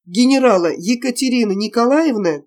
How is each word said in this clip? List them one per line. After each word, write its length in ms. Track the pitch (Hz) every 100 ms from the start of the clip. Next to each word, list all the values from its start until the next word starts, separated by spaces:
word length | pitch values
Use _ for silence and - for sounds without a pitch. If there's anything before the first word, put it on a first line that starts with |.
| -
генерала 680 | 180 247 269 254 190 170
Екатерина 800 | - 175 240 254 247 262 247 214
Николаевна, 880 | 190 214 233 240 285 330 220 180 147